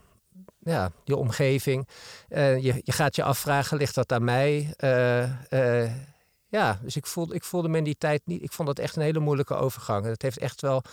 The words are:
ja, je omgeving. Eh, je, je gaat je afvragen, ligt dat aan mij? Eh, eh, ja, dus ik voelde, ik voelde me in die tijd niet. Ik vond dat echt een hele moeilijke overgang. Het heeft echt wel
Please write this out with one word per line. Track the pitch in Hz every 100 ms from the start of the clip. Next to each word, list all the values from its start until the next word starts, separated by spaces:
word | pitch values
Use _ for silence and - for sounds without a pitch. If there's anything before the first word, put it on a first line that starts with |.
| _ _ _ 185 185 _
ja, | 165 160 92 -
je | - 139
omgeving. | 123 - 139 135 - 131 135 - - - -
Eh, | - 139 131
je, | 131 120
je | -
gaat | 123 143 -
je |
afvragen, | 147 131 - 139 135 151
ligt | 135 -
dat | 123
aan | 120
mij? | 120 123 143 147 147 -
Eh, | 135 123 123 123 123 131 - 131 123 120
eh, | 117 120 135 _ _ _ _
ja, | 208 160 98
dus | 120 147
ik | -
voelde, | - 165 175
ik |
voelde | - 180 165
me | 160
in |
die | 151 139
tijd | 156 147 -
niet. | 175
Ik | -
vond | - 156
dat | 139
echt | 143 -
een |
hele | 151 160
moeilijke | 147 139 139 131
overgang. | 131 - - 104 110
Het | 113
heeft | 131 110
echt | 127 -
wel | 139 131 -